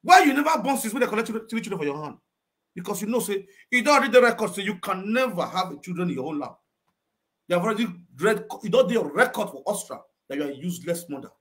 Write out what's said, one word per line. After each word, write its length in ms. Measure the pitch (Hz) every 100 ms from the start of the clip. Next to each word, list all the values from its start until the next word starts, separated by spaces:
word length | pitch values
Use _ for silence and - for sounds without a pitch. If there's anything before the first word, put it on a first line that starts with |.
Why 220 | - 370
you 80 | 311
never 280 | 269 294 311
born 140 | 214 269
since 160 | 220
when 80 | 214
they 60 | 240
collect 200 | 214 226
children, 220 | 220 -
three 120 | 226
children 180 | 180 185
for 80 | 147
your 160 | 143
hand? 140 | 151 - _ _ _ _ _
Because 280 | - 180 190
you 60 | 208
know, 100 | 240
say, 280 | - 196 196 _ _
you 120 | 247
don't 200 | 262 285
read 100 | 269
the 100 | 247
record, 320 | 240 226 208
say 80 | 185
you 140 | 196 196
can 360 | - 185 196
never 320 | 233 262 175
have 280 | 131 185 180
a 60 | 180
children 320 | - 170 180
in 40 |
your 120 | 127 139
own 120 | 151
lap. 200 | 123 - _ _ _ _ _ _ _ _ _
You 80 | 175
have 80 |
already 220 | 202 214 233 - - 127
read, 240 | 190 214 - -
you 60 | 202
don't 180 | 226 262
do 80 |
your 160 | 233 -
record 380 | 175 247 - 196
for 120 | 135 -
Austria 340 | 208 - 120 _ _ _
that 80 | 139
you 80 |
are 60 | 147
a 40 |
useless 520 | 139 175 175 175 170 -
mother. 220 | 139 151 _